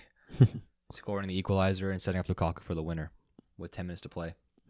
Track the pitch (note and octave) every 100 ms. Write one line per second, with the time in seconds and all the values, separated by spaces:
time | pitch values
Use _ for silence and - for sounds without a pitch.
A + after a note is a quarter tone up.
0 | - _ _ - B2 - - _ _ -
1 | - G2+ G2 F#2+ F#2 G2 F#2+ F#2+ F#2+ F#2
2 | - F#2 F2+ F#2 E2 E2 - E2 D#2+ E2
3 | D2+ - _ - _ - F2 - F2+ F2
4 | - - E2 - _ - _